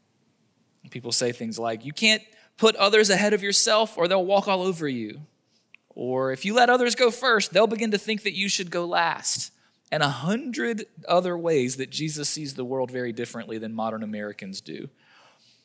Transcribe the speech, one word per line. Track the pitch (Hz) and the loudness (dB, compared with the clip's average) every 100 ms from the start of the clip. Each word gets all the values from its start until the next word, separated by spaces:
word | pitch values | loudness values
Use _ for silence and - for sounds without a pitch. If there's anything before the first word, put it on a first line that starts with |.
| _ _ _ _ _ _ _ _ - | _ _ _ _ _ _ _ _ -18
People | 123 120 | -14 -4
say | - 123 | -2 -2
things | 123 117 110 | -2 -8 -6
like, | 117 110 | -6 -6
"You | 127 | -8
can't | - 220 214 - _ _ - | 0 2 2 -2 _ _ 0
put | 220 | 2
others | 214 196 220 208 | 4 4 6 6
ahead | 185 208 | 4 2
of | 202 | 0
yourself | 202 196 220 220 220 - | 2 2 4 2 0 0
or | 175 | 0
they'll | 190 180 | 2 2
walk | 196 202 | 2 2
all | 190 | 0
over | 185 165 151 | 0 -2 -4
you." | 123 107 143 151 _ _ _ _ _ _ | -4 -6 -12 -20 _ _ _ _ _ _
Or, | - 123 131 131 | -8 -4 -2 -2
"If | 131 | -2
you | 196 | 0
let | 233 240 | 4 6
others | 254 240 | 6 4
go | 220 247 | 2 2
first, | 240 262 220 - | 2 2 2 4
they'll | 180 220 | 4 4
begin | 214 226 | 4 0
to | 202 | -2
think | - 214 | -2 -4
that | 202 | -4
you | 170 196 | -4 -2
should | - 180 | -2 -2
go | 175 170 | -4 -2
last." | 175 165 - - - - _ _ _ - | 0 0 -2 -4 -4 -6 _ _ _ -6
And | 151 | 0
a | 180 | 0
hundred | 127 156 226 294 220 233 220 - - - | 0 -2 -2 -4 -4 -4 -4 -8 -10 0
other | 175 180 175 | 2 2 -2
ways | 165 151 123 127 | 0 2 0 -2
that | 131 | -6
Jesus | 131 156 147 143 | -6 -4 -2 -2
sees | 156 143 | -4 -6
the | 135 | -6
world | 127 131 123 | -4 -4 -4
very | 127 123 | -4 -6
differently | 113 117 117 113 110 | -6 -8 -8 -10 -8
than | 110 | -8
modern | 113 113 110 | -4 -4 -4
Americans | 107 104 104 101 95 95 | -6 -8 -8 -10 -14 -14
do. | - 76 - _ _ _ _ _ _ _ | -12 -12 -14 _ _ _ _ _ _ _